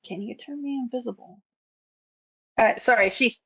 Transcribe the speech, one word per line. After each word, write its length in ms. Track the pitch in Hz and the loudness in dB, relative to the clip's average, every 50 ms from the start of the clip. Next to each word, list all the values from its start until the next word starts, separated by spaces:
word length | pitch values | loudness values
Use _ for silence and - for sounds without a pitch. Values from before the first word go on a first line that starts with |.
| _ | _
Can 180 | - 190 180 | -12 -10 -8
you 120 | 202 214 - | -8 -10 -10
turn 260 | - - - 285 294 | -12 -14 -14 -12 -10
me 140 | 285 277 277 277 | -8 -6 -6 -4
invisible? 580 | 262 240 240 254 240 240 196 196 - - 180 208 _ _ _ _ _ _ _ _ _ _ _ _ _ _ _ _ _ _ _ _ _ _ _ - | -6 -4 -6 -6 -6 -6 -10 -10 -14 -20 -20 -20 _ _ _ _ _ _ _ _ _ _ _ _ _ _ _ _ _ _ _ _ _ _ _ 4
Uh, 180 | 226 220 - | 4 4 4
sorry, 340 | - - - 247 220 196 196 | 2 2 2 4 4 4 2
she 280 | 190 - 269 240 - _ _ | 2 2 0 0 0 _ _